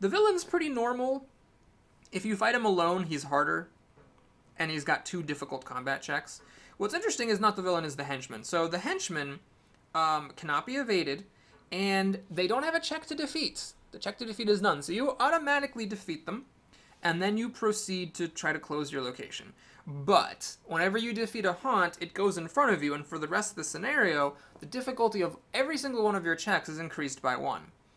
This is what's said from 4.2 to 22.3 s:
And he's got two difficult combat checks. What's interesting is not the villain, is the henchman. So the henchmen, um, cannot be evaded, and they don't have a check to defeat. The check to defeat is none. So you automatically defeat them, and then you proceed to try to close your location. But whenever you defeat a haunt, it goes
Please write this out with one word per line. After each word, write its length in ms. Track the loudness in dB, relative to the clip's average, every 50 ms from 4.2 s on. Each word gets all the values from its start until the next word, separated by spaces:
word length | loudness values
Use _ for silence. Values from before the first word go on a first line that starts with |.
| _ _ _ _ _ _ _
And 140 | -4 -4 -2
he's 140 | -2 -2 0
got 200 | 0 0 0 0
two 160 | -4 -6 -4
difficult 440 | -4 -4 -4 -6 -6 -8 -8 -8 -8
combat 360 | -8 -8 -6 -2 -2 -4 -2
checks. 380 | -2 -2 -4 -4 -4 -6 -12 -18 -20 -20 -20 -20 -20 -18 -6
What's 160 | -4 -4 -2 -2
interesting 340 | -2 0 -2 -2 0 0
is 140 | 0 2 4
not 160 | 4 2 2
the 40 | 2
villain, 220 | 2 2 2 2 0
is 140 | -2 -4
the 80 | -6 -4
henchman. 400 | -4 -6 -6 -6 -8 -12 -12 -6
So 200 | -2 0 2 2
the 120 | 2 0
henchmen, 640 | -2 -2 -2 -4 -4 -4 -4 -4 -4 -6 -6 -8 -12 -16 _ _ _ _ _ _ _ _ _ -2
um, 380 | 0 2 2 2 0 -2 -6 -12
cannot 280 | -8 -4 -2 -2 -2 -2
be 120 | -2 -4
evaded, 480 | -2 0 0 2 2 2 0 -2 -4 -6 -12 _ _ _ -20 -20 -20 _ _
and 520 | -4 -2 0 2 2 2 2 2 0 -2 -6 -6
they 160 | -2 0 0
don't 160 | 2 2 0 2
have 120 | 0 0
a 40 | 0
check 280 | 0 -2 -4 -6 -6
to 60 | -6 -6
defeat. 580 | -4 -4 -4 -2 -4 -4 -4 -6 -8 -10 -10 -12 -18 -20 -20
The 80 | -16 -10
check 180 | -10 -8 -8 -8
to 60 | -8
defeat 220 | -8 -6 0 2
is 140 | 4 4 6
none. 220 | 6 4 4 2 0
So 100 | -2 -2
you 240 | 0 0 0 2 2
automatically 680 | 4 4 4 4 4 2 2 2 2 -2 -4 -6 -6
defeat 400 | -6 -6 -6 -6 -8 -8 -8 -6
them, 200 | -8 -8 -8 -10 -14 _ _ _ _ -20 -20 -20 -20 -10 -2 0
and 180 | 0 2 2
then 140 | 2 2 2
you 140 | 0 -2 -4
proceed 640 | -4 0 2 2 2 2 -2 -4 -4 -4 -4 -6 -4
to 160 | -4 -6 -4
try 240 | -4 -2 -2 0 -2
to 60 | -2
close 300 | -4 -4 -4 -4 -4 -4
your 120 | -4 -4
location. 500 | -4 -4 -6 -8 -10 -12 -12 -12 -14 -14 -20 -20 -20 -20 -20 -16 -12
But 720 | -10 -10 -4 2 6 6 6 6 4 -2 -8 -10 -12 -12 -12 -8
whenever 340 | -4 0 2 2 2 2
you 140 | 0 0 -2
defeat 320 | -2 -2 -2 -4 -2 0 0
a 80 | 0
haunt, 460 | 0 0 0 2 4 4 4 2 0 -4
it 140 | -10 -8 -2
goes 240 | 0 2 2